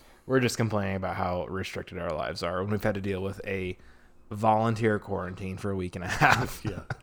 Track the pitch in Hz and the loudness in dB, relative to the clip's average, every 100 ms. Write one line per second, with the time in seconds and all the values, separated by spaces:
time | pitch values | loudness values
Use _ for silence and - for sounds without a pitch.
0 | - - - 131 120 - 110 107 98 95 | -20 -20 2 4 4 4 2 2 0 0
1 | 95 92 92 90 69 95 92 - 87 92 | -2 -2 0 0 -2 -4 -4 -8 -10 -6
2 | 85 78 60 90 87 90 98 104 110 98 | -4 -2 -4 -4 -2 -2 0 0 0 0
3 | 98 92 95 101 101 98 92 92 - - | -2 -2 -4 -6 -6 -4 -4 -8 -14 -20
4 | - - - 104 110 107 113 110 113 104 | -20 -20 -12 0 4 6 4 4 4 2
5 | - 95 92 92 98 95 101 98 90 90 | 0 -4 -4 -6 -8 -4 -4 -2 -4 -6
6 | 90 - 147 117 127 - 107 90 - - | -4 2 6 6 2 -4 -6 -6 -8 -12